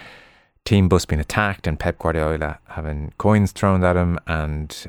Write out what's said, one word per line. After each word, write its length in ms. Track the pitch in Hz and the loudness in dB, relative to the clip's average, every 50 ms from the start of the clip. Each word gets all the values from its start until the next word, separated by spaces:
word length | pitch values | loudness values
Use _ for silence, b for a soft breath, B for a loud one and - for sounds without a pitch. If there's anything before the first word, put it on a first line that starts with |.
| B B B B B B B B B B B B - | B B B B B B B B B B B B -2
team 240 | - 107 101 95 | 2 4 4 6
bus 180 | 87 92 87 - | 6 4 4 2
being 140 | - 80 76 | 0 -2 -2
attacked 480 | 73 - - 110 107 101 95 - - | -2 -2 -2 0 0 0 -2 -4 -4
and 120 | 85 78 - | -4 -4 -2
Pep 180 | - 87 85 - | -2 -4 -4 -2
Guardiola 600 | - 82 80 80 78 78 80 76 76 76 76 - _ - | -2 -2 0 0 0 -2 -2 -2 -4 -6 -8 -10 _ -16
having 440 | - - 78 76 76 73 76 71 - | -12 -10 -8 -6 -6 -6 -8 -10 -6
coins 340 | - - 104 107 104 101 92 | -2 2 4 4 4 4 2
thrown 320 | - - - 98 95 92 90 | 0 0 0 2 2 4 4
at 120 | 90 90 | 2 2
him 200 | 90 87 87 85 82 - | 2 2 0 0 -2 -4
and, 580 | - 82 78 76 76 76 76 76 73 - - - | -4 -4 -4 -4 -4 -6 -6 -8 -10 -12 -14 -12